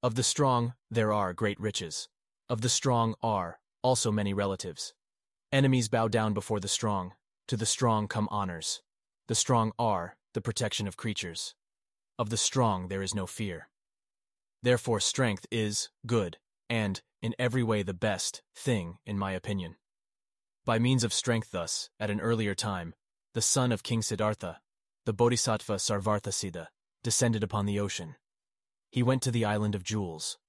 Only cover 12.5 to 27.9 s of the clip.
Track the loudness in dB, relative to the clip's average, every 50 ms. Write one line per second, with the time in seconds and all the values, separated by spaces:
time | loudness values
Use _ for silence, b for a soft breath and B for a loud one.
12.5 | 2 2 2 2 2 0 -2 -4 -4 -4 -4 -2 -2 -4 -4 -4 -4 -6 -4 -4
13.5 | -6 -8 -12 _ _ _ _ _ _ _ _ _ _ _ _ _ _ _ _ _
14.5 | _ _ 2 2 2 4 4 2 2 2 2 0 2 2 2 2 2 0 -4 -4
15.5 | -2 0 0 0 0 -2 -4 -6 _ _ -6 0 2 2 2 0 -4 _ _ _
16.5 | _ _ _ _ 0 0 2 0 -2 -4 _ _ _ _ -6 -6 -2 0 -2 0
17.5 | 2 2 2 4 2 2 2 -2 -2 0 0 0 0 0 -2 -6 -6 -8 _ _
18.5 | _ -6 0 0 2 2 0 -4 -8 -12 _ -4 -2 -2 0 0 -2 -4 -4 -2
19.5 | -2 -2 -4 -6 -10 _ _ _ _ _ _ _ _ _ _ _ _ _ _ _
20.5 | _ _ _ 0 2 4 4 4 4 4 2 0 0 -2 0 0 0 0 0 -2
21.5 | -6 -6 -4 -4 -4 -6 -6 -10 _ _ -4 -2 -2 -2 0 0 0 2 0 -2
22.5 | -2 -2 -2 -4 -4 -4 -6 -8 -12 _ _ _ _ _ _ _ _ -2 0 2
23.5 | 2 2 2 2 0 -2 -2 -2 -2 -2 0 -2 -2 0 0 0 0 -2 -6 -10
24.5 | -10 -12 _ _ _ _ _ _ _ _ _ -4 2 4 4 4 6 4 2 0
25.5 | 0 -2 0 -4 -2 -2 0 0 -2 0 2 0 0 0 0 -2 -4 -4 -4 -6
26.5 | -8 -8 -12 -12 _ _ _ _ _ _ _ 0 2 4 4 2 2 2 0 0
27.5 | 0 0 0 0 0 0 -2 -2